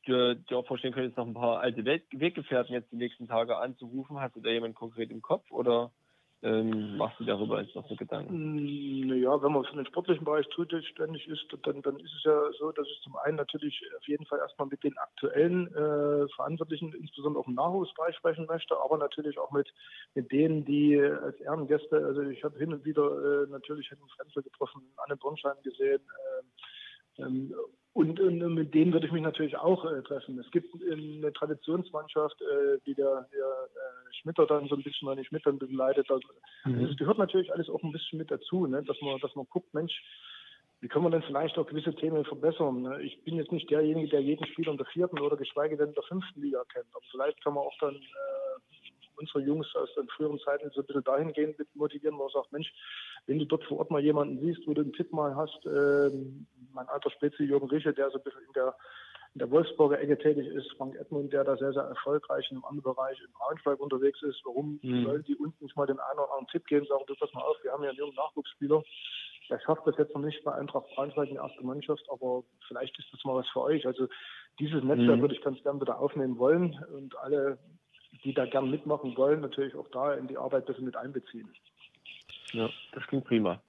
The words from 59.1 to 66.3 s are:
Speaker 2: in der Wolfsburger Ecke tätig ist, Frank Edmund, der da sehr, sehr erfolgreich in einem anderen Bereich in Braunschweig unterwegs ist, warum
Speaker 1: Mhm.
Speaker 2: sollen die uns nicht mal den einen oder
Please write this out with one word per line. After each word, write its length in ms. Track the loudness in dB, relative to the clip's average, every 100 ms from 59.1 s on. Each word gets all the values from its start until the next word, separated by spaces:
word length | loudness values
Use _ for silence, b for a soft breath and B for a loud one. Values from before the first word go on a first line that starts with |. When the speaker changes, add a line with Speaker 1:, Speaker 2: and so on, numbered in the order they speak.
| B B
Speaker 2:
in 40 | -6
der 120 | 4
Wolfsburger 500 | 6 6 6 6 6
Ecke 180 | 4 4
tätig 280 | 6 4 0
ist, 240 | -6 -8 -8
Frank 200 | -8 -8
Edmund, 360 | -6 -4 0
der 120 | 2
da 120 | 2 2
sehr, 160 | 0
sehr 100 | 0
erfolgreich 600 | -2 -4 0 0 0 -4 -4
in 60 | -8
einem 80 |
anderen 300 | -8 -4 -4
Bereich 240 | -2 -4 -6
in 60 | -14
Braunschweig 460 | -8 -6 -2 0 0
unterwegs 420 | 0 2 2 2
ist, 180 | -6 -6
warum 360 | -6 -4 -4 -6
Speaker 1:
Mhm. 220 | 0 2
Speaker 2:
sollen 200 | 2 0
die 120 | -2 -2
uns 180 | -4 -6
nicht 160 | -8 -2
mal 100 | 0
den 140 | 0
einen 180 | -2 -2
oder 120 | -2